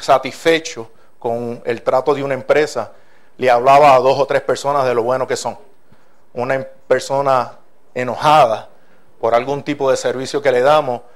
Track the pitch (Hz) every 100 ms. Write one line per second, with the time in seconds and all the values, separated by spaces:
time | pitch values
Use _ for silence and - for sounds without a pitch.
0 | - 131 131 - 165 165 160 - 113 -
1 | - - 120 117 120 117 - 117 - 127
2 | 131 143 139 131 131 147 151 123 107 -
3 | - - - - 127 120 127 143 147 131
4 | 127 135 139 139 - 123 139 143 131 123
5 | 113 127 127 123 120 101 - - - -
6 | - - - - 127 135 131 - - 127
7 | - 139 139 131 120 - - - - -
8 | 123 113 156 151 123 107 - - - -
9 | - - 113 117 131 143 139 147 139 127
10 | 131 123 131 147 143 123 131 156 139 120
11 | -